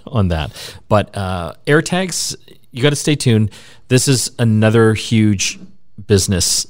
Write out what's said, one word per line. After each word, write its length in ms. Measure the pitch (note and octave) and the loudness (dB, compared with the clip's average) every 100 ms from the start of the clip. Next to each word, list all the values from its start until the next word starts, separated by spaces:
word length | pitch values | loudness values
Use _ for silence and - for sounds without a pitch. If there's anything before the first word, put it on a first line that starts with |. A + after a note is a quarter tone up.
| - | -4
on 220 | A#2 F#2+ | -2 0
that. 220 | D#2+ C#2+ - - - - | -2 -6 -10 -18 -16 0
But, 260 | G#2 - G2+ | 0 0 -6
uh, 380 | F#2 F#2 E2 - - | -6 -6 -8 -8 0
AirTags, 680 | D3+ D#3 F3+ F#3+ - - - - - - | 0 0 -4 -4 -6 -8 -10 -16 -20 -16
you 100 | B2 | -2
gotta 140 | C#3+ C#3+ | 0 0
stay 200 | - C#3+ | 0 0
tuned. 360 | B2+ A2 G#2+ - - - - | 2 2 2 -4 -20 -18 0
This 180 | B2+ C#3+ | 0 2
is 240 | B2+ - - | 0 -2 -2
another 560 | A#2 G#2+ A2 A2+ A2 G#2+ | 0 2 4 4 4 2
huge 640 | - A2 G#2+ G2 - - - - - - G2+ | 0 2 2 0 -4 -8 -16 -20 -20 -12 0
business 580 | G2 - F#2 - - | 2 2 0 0 -2